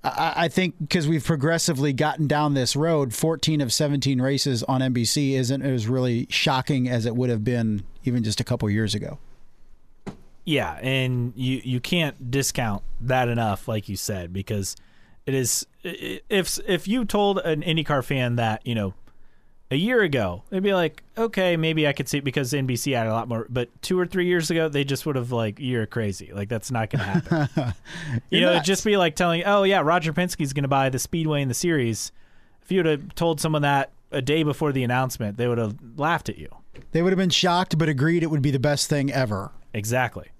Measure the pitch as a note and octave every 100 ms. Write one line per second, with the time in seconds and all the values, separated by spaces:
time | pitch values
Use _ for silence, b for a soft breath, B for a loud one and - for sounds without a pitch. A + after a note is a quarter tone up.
0 | - - D#3+ - E3 - F#3 - D#3 F#3
1 | D3+ D#3+ - D#3+ C#3 E3 - C3 D3 C3
2 | D3+ C#3+ D3 D3 D3+ C#3 B2 C#3 D#3+ D#3+
3 | C3+ - D#3+ D#3+ - D#3 C3+ - D3+ C#3+
4 | C#3 C3 B2+ C#3 D3 B2 - C3 C3 B2
5 | A#2 D#3 C#3 C3+ B2 C3+ C3+ C3 G#2+ C3
6 | B2+ A#2 C3+ - - C3+ - C#3 B2 B2
7 | A2+ A#2 B2+ A#2 G#2+ A#2+ A2+ G#2 - -
8 | - B2 A2 G#2 - B2 G#2+ G#2 G#2+ G#2
9 | D#2+ D2+ - - - - - - - -
10 | - - - - - C#3+ A2 D#3 B2+ C3+
11 | C3 B2 A#2+ B2+ B2+ C3 A#2+ B2 - F3+
12 | D#3 - B2 C3+ C3 - A#2+ G2+ - -
13 | A#2 B2+ B2 A#2 A2+ G2 - A2 - F#2+
14 | - G2+ E2+ F#2 G2 G#2+ F#2+ - b b
15 | b b - C3+ B2 - - _ F3+ -
16 | - - - G#3 F3 - - F3+ - A#3+
17 | A3 G#3 G3+ G3 E3 D#3 F3+ D#3+ D3+ D3
18 | A#2+ C#3 B2 A#2+ A2+ A2 - A#2 G2 -
19 | - b b b b b - C3+ G3 B3
20 | G3 C#3 G2 F2 - F#3+ G3+ F#3+ E3 -
21 | - - A3+ G3 F#3 E3+ D#3+ D#3+ D3 C#3
22 | C#3 C#3+ C#3+ C#3 C3 C#3+ C3 A#2+ - B2+
23 | A2 A2 A2 A2+ A2+ B2 A#2+ - - F#3
24 | F3 F#3 F3+ F3+ D#3 E3 D#3+ C#3+ C#3 C3+
25 | D#3 C#3 A#2+ B2 A2 G2+ B2+ B2 G#2+ -
26 | G#2+ F#2 - G2 G2+ A#2 - B2 A2 C#3
27 | G2 F#2+ - E3+ C#3+ - B2 G2 - -
28 | D#3+ A#2 - - F3+ F3 D3+ F#3+ G#3+ G3+
29 | F3 E3 F3 E3+ F3+ G3+ G3 F#3+ D3 F3
30 | D#3+ D#3 F3+ - D3 C3+ C#3 C3+ C3+ C3
31 | - E3+ D#3 D3 C#3 A#2+ F3 E3 A#2+ A2
32 | - b b b b b - F#3 D#3+ D3+
33 | C#3+ - E3+ D#3 D#3+ D#3 C#3+ C#3+ C#3 -
34 | _ D3 B2+ D#3 D3+ C#3+ D3+ C3+ A#2+ B2
35 | C3 - G#2+ G2+ B2 A#2 A2+ G2+ A#2 A#2
36 | D3 E3+ - - - - - - - D#3+
37 | F3 F#3+ F#3+ - F3+ F3 F3 D#3+ D#3 C#3
38 | D3+ E3+ E3 D3+ C3+ C3+ C3+ C#3+ - D3
39 | C#3 C3+ B2+ G2+ - - - A2 G#2+ B2
40 | B2 - - -